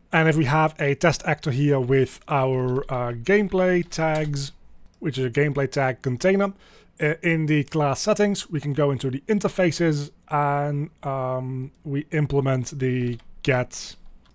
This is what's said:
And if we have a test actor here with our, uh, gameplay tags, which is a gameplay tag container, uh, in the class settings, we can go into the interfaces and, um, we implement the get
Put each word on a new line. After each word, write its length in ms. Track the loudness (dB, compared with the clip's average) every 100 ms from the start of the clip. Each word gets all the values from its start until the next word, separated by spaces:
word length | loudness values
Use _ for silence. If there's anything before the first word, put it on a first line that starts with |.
| _
And 160 | 2 4
if 80 | 4
we 100 | 2
have 280 | 4 2 0
a 160 | -2
test 280 | 2 2 2 -2
actor 240 | -4 -2
here 280 | 0 2 2
with 420 | 2 2 2 -4 -4
our, 520 | 0 0 0 0 -2 -4
uh, 220 | -4 -4
gameplay 760 | -4 2 2 2 2 2 2 0
tags, 640 | -2 0 0 -2 -4 -6 -12 -20 -20 -20 _
which 180 | -6 -2
is 60 |
a 60 | -2
gameplay 400 | 0 0 0 -2
tag 320 | 0 -2 -2
container, 520 | -4 0 2 2 0 -4 -18 -20 -20 -4
uh, 140 | -2 0
in 240 | 0 0 2
the 180 | 0
class 360 | 0 0 0 0
settings, 500 | 0 2 2 0 -4
we 100 | -6
can 120 | -2
go 180 | 0 0
into 200 | 0 -2
the 120 | -4 0
interfaces 840 | 0 0 2 0 2 2 0 -4 -12 -4
and, 640 | 0 0 0 0 -2 -6 -8
um, 680 | -6 -4 -4 -4 -6 -8 -10 -12
we 220 | -6 -6 -2
implement 680 | -2 0 2 2 0 -2 -4
the 400 | -2 0 -2 -4 -10 -6
get 540 | 0 0 -2 -8 -14 -16 -20 -20 -20